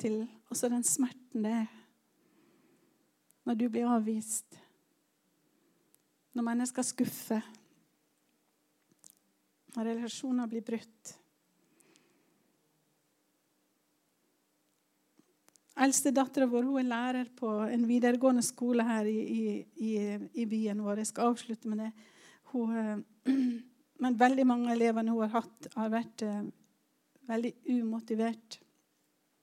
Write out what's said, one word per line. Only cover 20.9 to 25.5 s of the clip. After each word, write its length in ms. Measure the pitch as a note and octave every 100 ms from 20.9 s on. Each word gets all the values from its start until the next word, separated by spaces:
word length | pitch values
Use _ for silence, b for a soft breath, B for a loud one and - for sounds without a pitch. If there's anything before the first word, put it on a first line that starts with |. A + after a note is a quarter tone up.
| G#3
Jeg 80 | G#3+
skal 220 | - A#3 A#3+
avslutte 340 | - A3 A3+
med 140 | G#3+
det. 60 | A3 - B B B B - B3
Hun, 220 | A3+ A3+
eh, 540 | G#3+ G#3 - _ - C4+
<clears throat> 680 | B3+ A#3 - _ _ -
men 140 | B3+ A3+
veldig 260 | B3 C4+ B3+
mange 220 | A#3+ A#3+
av 80 | A#3
elevene 340 | A#3 A3+ A3+
hun 140 | A3+ G#3+
har 80 | A3+
hatt, 320 | A3+